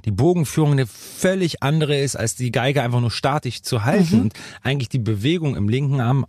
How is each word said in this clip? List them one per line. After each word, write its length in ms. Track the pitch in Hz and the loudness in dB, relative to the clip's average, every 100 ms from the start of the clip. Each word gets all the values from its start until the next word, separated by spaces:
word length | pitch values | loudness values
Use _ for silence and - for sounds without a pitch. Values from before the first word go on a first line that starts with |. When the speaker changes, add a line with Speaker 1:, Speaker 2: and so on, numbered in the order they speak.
Speaker 1:
die 60 | - | -4
Bogenführung 640 | 95 147 175 143 - 151 | 2 2 2 0 0 2
eine 140 | 139 123 | 2 0
völlig 760 | - - - 185 190 175 - | -6 -18 -2 0 0 -2 -2
andere 340 | 135 156 147 143 | 0 0 0 0
ist, 180 | 139 - | -2 -2
als 180 | 110 | -4
die 160 | - 123 | -2 -2
Geige 320 | 117 127 143 | 0 0 0
einfach 180 | 123 123 | 0 0
nur 100 | 120 | 0
statisch 520 | - 139 147 127 - | 0 0 0 -4 -8
zu 220 | - 123 | -4 -2
halten. 320 | 107 196 180 113 | 2 2 4 4
Speaker 2:
Mhm. 60 | |
Speaker 1:
Und 120 | 107 - - - | 2 -4 -14 -8
eigentlich 260 | 123 143 120 | -4 -2 -2
die 100 | 135 | -2
Bewegung 560 | 107 107 120 175 156 90 | -2 -2 0 0 -2 -2
im 120 | 101 | 0
linken 320 | 123 143 139 | 0 0 0
Arm 260 | 117 135 | 2 0